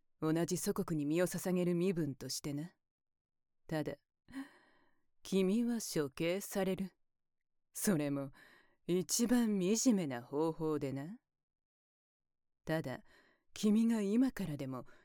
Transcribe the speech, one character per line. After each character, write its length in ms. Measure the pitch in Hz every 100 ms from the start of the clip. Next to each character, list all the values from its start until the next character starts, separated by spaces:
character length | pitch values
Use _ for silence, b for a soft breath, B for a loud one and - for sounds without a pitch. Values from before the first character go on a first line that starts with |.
| _ _
同 100 | 156 160 170
じ 100 | 175
祖 160 | -
国 260 | 202 190 160
に 60 |
身 160 | 143 160
を 60 | 180
捧 260 | 170 185
げ 140 | 180 175
る 80 |
身 180 | 175 185
分 220 | 175 147
と 160 | 131 135
し 100 | -
て 140 | 156
な。 180 | 143 175 - _ _ _ _ _ _ _ _ -
た 180 | 160
だ、 140 | 147 - _ _ - 269 269 B B B B B _ _
君 420 | - 190 185 220
は 160 | 240 233
処 280 | - 165 143
刑 320 | - 165 190
さ 240 | - 202
れ 120 | 190 185
る。 180 | 190 - _ _ _ _ _ _ _
そ 240 | - - 165
れ 120 | 147
も、 220 | 143 139 b b b b b -
一 400 | 180 175 - 233
番 340 | 247 226 202
惨 340 | 180 226 269
め 120 | 202 151
な 160 | 120
方 300 | 120 143 165
法 260 | 156 156 151
で 140 | 139
な。 260 | 131 151 233 _ _ _ _ _ _ _ _ _ _ _ _ _ _
た 160 | - 160
だ、 240 | 139 123 b b b b b
君 340 | - 214 214 226
が 140 | 226
今 320 | 196 226 262
か 140 | - 170
ら 100 | 143
で 100 | 135
も 200 | 127 b b